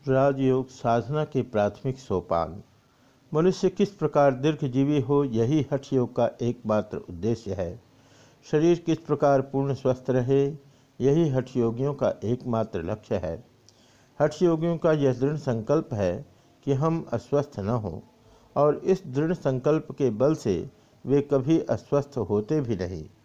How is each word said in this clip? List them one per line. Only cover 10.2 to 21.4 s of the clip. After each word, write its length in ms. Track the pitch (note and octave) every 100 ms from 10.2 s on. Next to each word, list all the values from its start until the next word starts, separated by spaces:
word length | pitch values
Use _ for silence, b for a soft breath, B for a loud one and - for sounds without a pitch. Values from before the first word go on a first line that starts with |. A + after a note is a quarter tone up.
| B2 C#3 C#3 D3+ b b b -
यही 280 | B2+ D3+ D#3+
हठ 280 | C3 B2 B2+
योगियों 360 | A#2 A2+ C#3
का 200 | C#3 B2 -
एकमात्र 600 | G#2 B2 C3 A2+ A2 F#2+
लक्ष्य 320 | E2 G#2 -
है। 280 | G2+ E2 E2 - _ _ b b b b -
हठ 220 | D3+ -
योगियों 360 | F3+ E3 E3+ E3
का 140 | E3
यह 220 | D#3 C#3
दृढ़ 240 | A#2+ C3+ D3+
संकल्प 520 | C3+ A2+ G#2+ D3 D#3
है 320 | A2 F#2 F#2+ D3 b b b
कि 100 | -
हम 320 | C3+ D#3+ E3 D#3+
अस्वस्थ 480 | A#2 - C#3+ C#3 -
न 100 | G2
हों, 300 | A#2+ G#2 D#2 - _ b b b
और 200 | B2 D3
इस 280 | D3 - F#3 D3
दृढ़ 260 | B2+ D#3+
संकल्प 540 | F3 C#3+ C3 D3 D#3 -
के 180 | - C3
बल 260 | G#2+ C3+
से 340 | D#3 A2+ F2 - b b b
वे 160 | - C#3
कभी 380 | - C#3